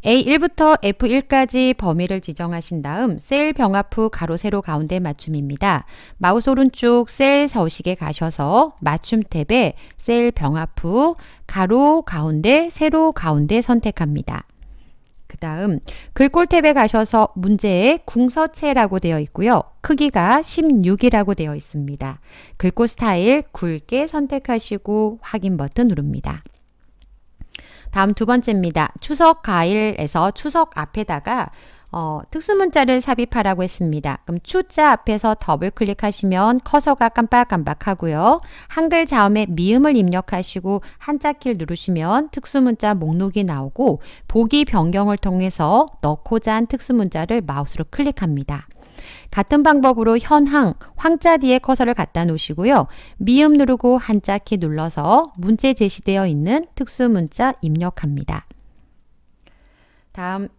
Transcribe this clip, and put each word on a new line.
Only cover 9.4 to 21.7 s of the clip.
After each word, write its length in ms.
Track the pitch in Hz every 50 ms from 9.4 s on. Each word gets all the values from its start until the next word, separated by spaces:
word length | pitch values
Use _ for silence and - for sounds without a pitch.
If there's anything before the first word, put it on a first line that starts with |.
| 143 - 214 254 226 156 - - - - - -
셀 340 | - - 233 240 240 240
병합 520 | 233 - 151 139 151 160 165 - - - -
후 320 | 170 190 240 294 330 330 - - - - - -
가로 560 | - - 196 185 185 220 254 285 294 311 330
가운데 680 | 311 - 185 156 151 160 156 151 160 214 269 311 339 339
세로 420 | - - 311 311 320 320 320 320
가운데 500 | 311 - - 160 151 147 147 151 208 233
선택합니다. 840 | 240 - 240 233 - 214 - - 170 147 147 147 - - - 87 - _ _ _ - - - - - - - - _ _ _ - - -
그 100 | - -
다음 420 | 170 160 156 165 196 208 165 143 - - - - - - -
글꼴 320 | - 269 277 - 339 349
탭에 300 | - 359 339 302 302 294
가셔서 540 | 277 220 214 - 220 220 214 - 220 214 - -
문제에 600 | 185 180 196 214 196 - 208 185 180 202 254 320 330 -
궁서체라고 920 | - - 233 247 254 - 311 320 311 311 - 311 294 - 262 220 190 190 190
되어 200 | - 170 165 151
있고요. 420 | 147 - - - 190 233 240 170 - - - -
크기가 640 | - - 302 262 294 285 - 202 170 190 247 302 320
십육이라고 880 | - - - 320 311 277 214 180 180 196 - - 247 240 214 202 190 202
되어 220 | - 156 151 147
있습니다. 640 | 151 - -